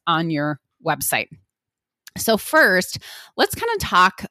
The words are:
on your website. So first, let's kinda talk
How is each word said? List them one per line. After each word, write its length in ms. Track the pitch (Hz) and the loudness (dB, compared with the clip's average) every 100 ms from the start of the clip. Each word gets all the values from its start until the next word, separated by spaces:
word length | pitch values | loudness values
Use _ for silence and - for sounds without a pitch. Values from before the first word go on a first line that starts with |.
| - | -4
on 240 | 160 165 | -2 0
your 300 | 151 147 147 _ _ 165 | -2 -4 -6 _ _ -6
website. 400 | 147 - 120 - - _ _ _ _ _ _ - - | -4 -2 -4 -4 -12 _ _ _ _ _ _ -16 -6
So 180 | - 214 | 0 0
first, 640 | - 311 269 185 185 - - - - - | 2 4 4 4 0 -6 -16 -20 -8 -2
let's 160 | - | 0
kinda 180 | - 466 440 | 0 -4 -4
talk 460 | - 185 185 - 196 | 0 4 4 2 -8